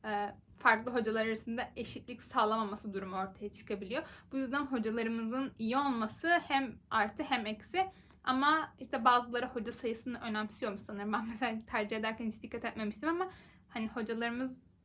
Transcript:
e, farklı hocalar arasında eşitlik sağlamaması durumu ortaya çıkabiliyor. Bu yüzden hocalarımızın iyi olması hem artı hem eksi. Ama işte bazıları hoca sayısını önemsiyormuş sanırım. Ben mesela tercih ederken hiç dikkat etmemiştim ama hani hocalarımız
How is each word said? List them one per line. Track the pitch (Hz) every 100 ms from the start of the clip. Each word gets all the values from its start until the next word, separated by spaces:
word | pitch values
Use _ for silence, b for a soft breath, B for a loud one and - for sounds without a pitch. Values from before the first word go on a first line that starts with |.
e, | 214 208 208 - _ -
farklı | 247 220 240
hocalar | 240 220 220 220
arasında | 220 - 233 233 -
eşitlik | - - - 240
sağlamaması | - 254 214 220 208 208 214
durumu | 196 190 190
ortaya | 190 190 208
çıkabiliyor. | - - 202 190 262 B B B
Bu | 269
yüzden | 262 277 269
hocalarımızın | 254 220 226 226 226 220 254 269 -
iyi | 226 254
olması | 285 233 214 - 330 349 339
hem | 277 262 - _
artı | 220 214 -
hem | 285 247 214
eksi. | 214 - 359 381 B B B
Ama | - 262 285 311 302 -
işte | 254 262
bazıları | 233 247 240 240 247
hoca | 247 220
sayısını | - 240 220 254 233
önemsiyormuş | 233 214 214 - 226 202
sanırım. | - 202 208
Ben | 208 220
mesela | 233 240 220 -
tercih | 233 214 220
ederken | 220 226 226
hiç | -
dikkat | - 233
etmemiştim | 226 - 214 - 302
ama | 339 370 B B B _
hani | 240 220
hocalarımız | 240 220 226 233 240 262 254 - _